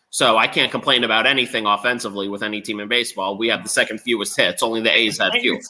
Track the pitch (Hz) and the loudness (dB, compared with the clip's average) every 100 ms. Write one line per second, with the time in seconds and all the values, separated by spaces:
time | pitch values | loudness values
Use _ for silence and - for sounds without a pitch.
0 | _ - 131 110 123 - 127 123 143 123 | _ 0 2 4 2 2 0 0 0 2
1 | 117 110 120 135 120 117 104 104 120 120 | 2 2 2 2 0 -2 0 2 2 -2
2 | 110 98 98 101 104 107 101 104 104 120 | -4 -6 -6 -4 -6 -6 -8 -8 -2 -2
3 | 117 104 95 101 117 104 90 - 120 110 | -2 -4 -4 -2 0 -2 -2 0 0 -2
4 | 123 113 101 - 98 - 117 113 113 101 | -2 -2 -2 0 0 2 -2 0 2 4
5 | 110 101 98 240 233 - - | 2 0 0 0 0 -2 -2